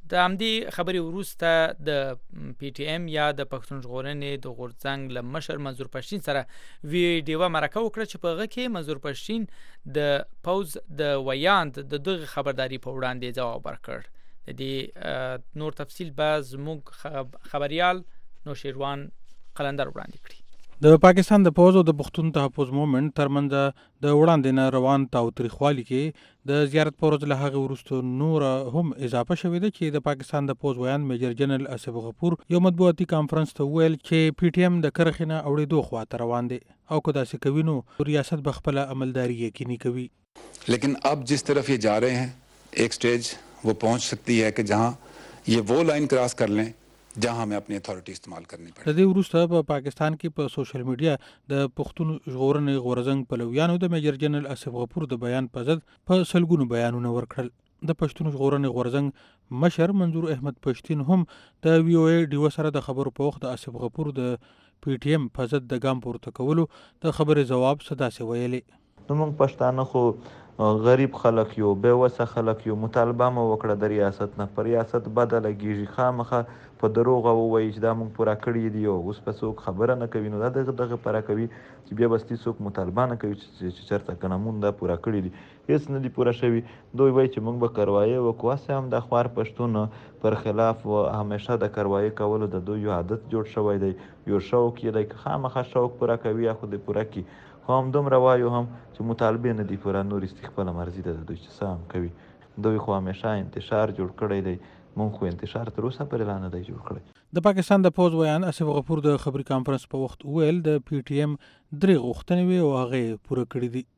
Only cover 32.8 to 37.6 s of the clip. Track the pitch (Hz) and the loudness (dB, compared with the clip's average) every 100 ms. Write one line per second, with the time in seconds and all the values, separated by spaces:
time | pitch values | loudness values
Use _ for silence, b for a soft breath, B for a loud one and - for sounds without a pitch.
32.8 | 180 160 180 160 147 156 156 - 139 160 | 4 4 0 0 2 0 -2 -2 -2 4
33.8 | 160 156 - 165 160 147 175 180 180 175 | 4 2 0 2 2 2 2 4 4 2
34.8 | 151 - 165 156 156 160 147 147 147 156 | 0 2 0 2 -4 -2 0 0 2 2
35.8 | - 117 110 117 117 120 120 123 _ _ | 0 -6 -6 -6 -2 0 -2 -6 _ _
36.8 | _ 156 160 139 127 135 139 147 | _ -2 0 -2 -2 -2 0 2